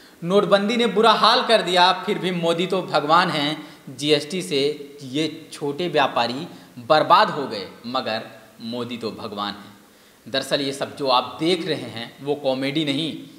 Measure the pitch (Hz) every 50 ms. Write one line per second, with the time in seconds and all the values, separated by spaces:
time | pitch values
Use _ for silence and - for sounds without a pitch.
0 | - - - - 165 170 190 208 202 175 202 196 202 208 240 220 240 226 180 202
1 | 226 226 208 - 208 214 240 254 - 240 226 202 175 175 180 175 175 185 180 -
2 | - 208 202 165 160 185 185 175 165 170 170 160 185 180 196 185 175 - 151 151
3 | 143 147 160 175 185 170 147 151 143 147 156 151 - - - - - - 131 120
4 | 143 147 151 143 147 - - 180 170 - 151 135 139 147 151 147 - - - -
5 | 139 127 127 151 160 151 - - - - - - 147 143 143 147 175 170 151 147
6 | 135 127 - 127 120 117 123 139 175 160 - - - - - 127 120 - 156 156
7 | 143 139 170 196 214 185 147 147 135 110 110 101 92 - - - - 120 127 131
8 | 113 113 110 113 - - - - - - - - 117 113 120 123 120 117 120 110
9 | 117 104 92 - 113 107 101 104 104 101 98 - - - - - - _ _ _
10 | _ _ _ _ _ 113 120 135 131 - 160 143 139 135 131 - 139 110 104 -
11 | 143 131 123 127 127 - - - 160 170 185 170 - 156 147 127 123 113 107 113
12 | 117 117 - - 135 143 147 139 - 131 131 131 135 139 143 160 156 143 135 143
13 | 160 147 107 - - - -